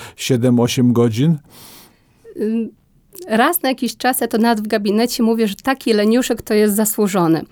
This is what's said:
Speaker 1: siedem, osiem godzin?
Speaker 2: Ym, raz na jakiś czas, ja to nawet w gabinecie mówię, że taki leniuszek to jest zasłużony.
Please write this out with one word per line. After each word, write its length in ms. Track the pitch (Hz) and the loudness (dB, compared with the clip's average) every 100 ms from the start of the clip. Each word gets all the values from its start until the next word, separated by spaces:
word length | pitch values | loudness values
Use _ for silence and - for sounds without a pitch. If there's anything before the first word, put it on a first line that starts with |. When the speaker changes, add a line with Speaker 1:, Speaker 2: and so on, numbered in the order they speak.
| - - | -14 -10
Speaker 1:
siedem, 440 | - 127 127 120 | -2 0 2 2
osiem 340 | 117 - 123 | 2 2 2
godzin? 440 | 117 120 110 151 156 - - - - - _ _ _ 453 - | 4 2 2 0 0 -6 -20 -20 -20 -20 _ _ _ -16 -6
Speaker 2:
Ym, 320 | 208 226 220 - _ _ _ - 359 | -4 -4 -6 -10 _ _ _ -18 -2
raz 340 | 220 269 349 | 0 0 0
na 80 | 262 | -4
jakiś 280 | 254 233 - | -2 -4 -2
czas, 240 | 254 254 | -2 -2
ja 60 | 233 | -2
to 100 | 226 | 0
nawet 240 | 233 220 | 0 0
w 60 | 214 | -2
gabinecie 560 | 220 208 208 240 - | -2 0 0 0 0
mówię, 240 | 226 226 220 | 0 2 -2
że 80 | 202 | -2
taki 380 | - 269 - | -4 -2 0
leniuszek 480 | 214 208 233 247 226 | 2 2 2 0 -4
to 120 | - | -2
jest 220 | 214 214 202 | 2 2 2
zasłużony. 680 | 214 - 208 190 170 160 - | -2 0 0 2 2 0 -4